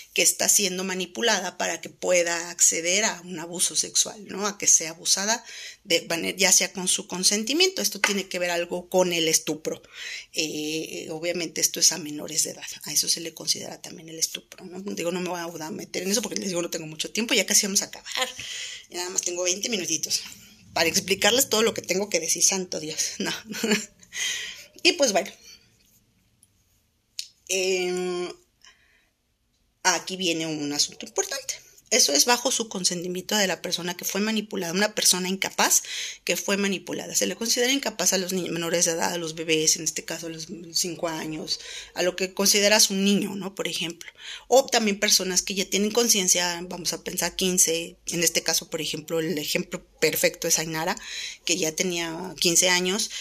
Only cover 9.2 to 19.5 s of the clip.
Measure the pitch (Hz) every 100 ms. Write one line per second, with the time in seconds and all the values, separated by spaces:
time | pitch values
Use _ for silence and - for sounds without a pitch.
9.2 | 160 156 - 156 123 - - - - -
10.2 | - - 156 151 151 160 - 180 - 160
11.2 | 175 175 160 160 160 - - - 151 147
12.2 | 151 151 - 147 - - - 151 170 170
13.2 | 170 - 156 - - 160 - 175 160 160
14.2 | - 185 - - 180 185 202 196 170 185
15.2 | 180 175 170 165 156 - - 185 185 220
16.2 | 208 - 196 175 170 165 156 156 - -
17.2 | 233 247 190 202 196 196 - - - 254
18.2 | 254 - - - - - - 180 180 -
19.2 | 175 175 180